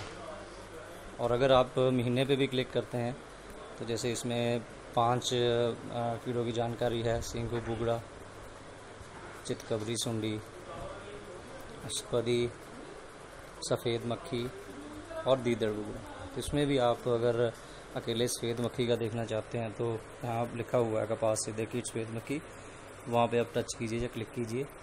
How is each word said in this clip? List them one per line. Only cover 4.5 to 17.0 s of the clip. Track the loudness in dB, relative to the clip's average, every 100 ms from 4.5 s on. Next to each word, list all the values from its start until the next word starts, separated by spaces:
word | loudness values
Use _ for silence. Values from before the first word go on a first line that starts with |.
| 2 -2 -12 -2
पांच, | 4 6 4 4
अ, | 4 6 6 4 2 -4 -2 0 -2
कीड़ों | 0 0
की | 2
जानकारी | 0 0 2 2 2
है, | 2 2
सिंगू | 0 -2 -2 -2 0
बुगड़ा, | 0 2 0 -2 -12 -14 -14 -14 -14 -16 -16 -16 -14 -14 -14 -12 -10 -4
चितकबरी | -4 -2 -2 0 -2
सुंडी, | 0 0 0 -2 -6 -12 -12 -10 -8 -10 -10 -12 -12 -12 -12 -12 -12 -12
अश्वदी, | -6 -6 0 0 2 2 2 -2 -12 -14 -14 -14 -14 -16 -16 -14 -14 -10
सफ़ेद | -2 0 2 0 0
मक्खी | -4 -2 -2 -2 -6 -12 -12 -10 -12 -8 -2 2
और | 4
दीदड़ | 4 2 2
बुगड़ा। | 0 -4 -8 -10 -10 -8
तो | -6
इसमें | -2 2 4
भी | 4
आप | 4 4